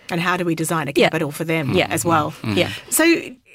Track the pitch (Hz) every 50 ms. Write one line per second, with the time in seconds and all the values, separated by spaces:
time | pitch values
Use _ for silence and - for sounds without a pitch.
0 | - - 185 170 170 180 180 180 180 175 165 156 160 160 175 160 147 143 139 -
1 | - - - 160 160 139 147 - 165 165 165 165 147 127 - 185 147 - - 165
2 | - - 170 156 151 156 - - - 117 101 180 165 - 98 - - - - -
3 | 311 339 330 - - - 254 - _ _ -